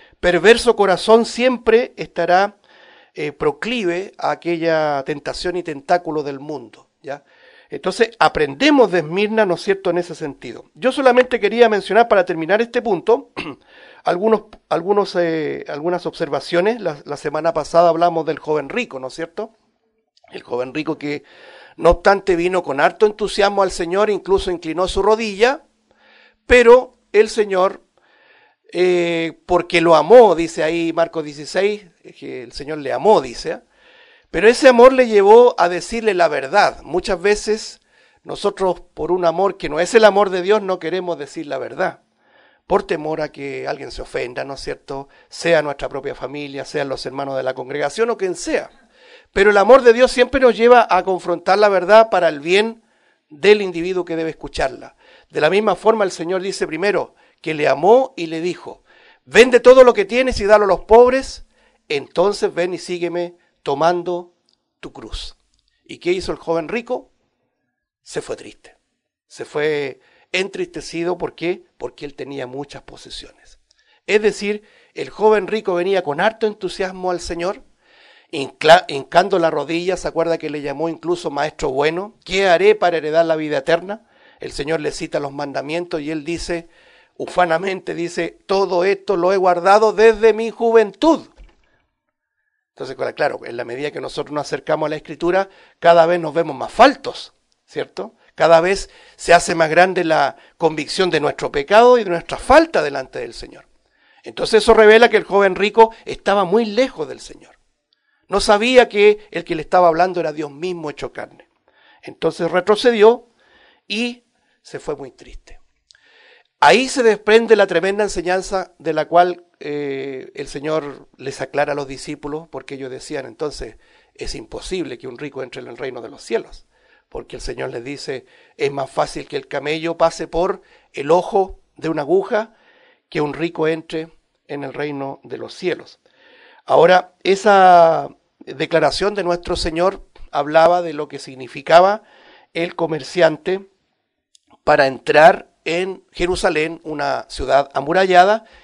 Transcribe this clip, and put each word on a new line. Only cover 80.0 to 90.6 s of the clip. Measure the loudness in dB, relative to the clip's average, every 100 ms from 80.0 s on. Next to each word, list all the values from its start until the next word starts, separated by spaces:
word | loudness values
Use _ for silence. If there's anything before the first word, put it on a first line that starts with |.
| -4
acuerda | -4 -2 -2
que | -4
le | -8
llamó | -8 -6 -6
incluso | -6 -6 -4 -4
maestro | -4 -6 -4 -6
bueno? | -2 -2 -2 -10 _
"¿Qué | -6 -2 2
haré | 4 4 4
para | 2 -2
heredar | -2 0 0
la |
vida | -2 -2 -4
eterna?". | -2 -2 -2 -14 _ _ _ _
El | -16
Señor | -10 -6 -4
le | -4
cita | -8 -8 -6
los | -6
mandamientos | -8 -8 -8 -6 -8 -6 -8
y | -8
él | -8
dice, | -8 -10 -6 -8 -10 _ _ _ _ _
ufanamente | -6 0 0 0 -2 -8 -8
dice: | -8 -8 -6 -8 -10 _
"Todo | -2 0 0
esto | 0 -2 -2 -2
lo | 0
he | 2
guardado | 2 2 4 4 4
desde | 4 4 6 2
mi | 2 -4
juventud". | -4